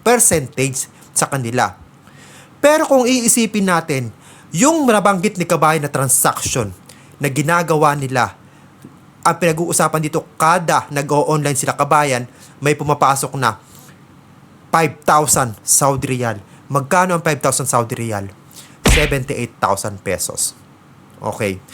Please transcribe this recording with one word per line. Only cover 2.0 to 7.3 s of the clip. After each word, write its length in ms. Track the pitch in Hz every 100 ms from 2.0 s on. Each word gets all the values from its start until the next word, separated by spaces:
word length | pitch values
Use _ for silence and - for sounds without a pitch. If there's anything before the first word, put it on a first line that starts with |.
| - - - - - -
Pero 280 | 285 311 311
kung 160 | 269
iisipin 640 | 240 254 233 - 226 220 190
natin, 400 | 170 165 135 120 - - - - 156
yung 320 | 262 330 262
nabanggit 480 | 214 196 190 208 208
ni 80 |
kabayan 400 | 170 170 156 156
na 80 | 143
transaction 800 | 139 135 - 151 - - 135 104 92 - - - -
na 80 |
ginagawa 640 | 139